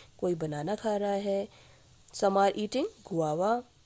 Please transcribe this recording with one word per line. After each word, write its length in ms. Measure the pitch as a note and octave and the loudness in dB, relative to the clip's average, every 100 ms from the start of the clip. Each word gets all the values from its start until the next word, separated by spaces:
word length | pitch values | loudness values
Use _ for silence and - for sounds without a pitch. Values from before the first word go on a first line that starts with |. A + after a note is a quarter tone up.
| - - | -20 -6
कोई 160 | F#3 | -2
बनाना 400 | E3+ D#3 D3 D3+ | -2 -4 -4 -4
खा 220 | G#3+ A3+ G#3 | -4 0 0
रहा 140 | G3+ | 0
है। 380 | G3+ G3+ G3 G3+ - - - - - - | 0 0 0 -2 -10 -20 -20 -20 -20 -16
Some 220 | - G3+ G3 | 0 2 4
are 160 | G3 | 4
eating 340 | G#3 G#3 B3+ G4+ - - | 2 -2 -2 -4 -6 -8
guava, 500 | E3 D#3 D3+ G3 A#3+ B3+ _ | -2 0 0 0 0 -4 _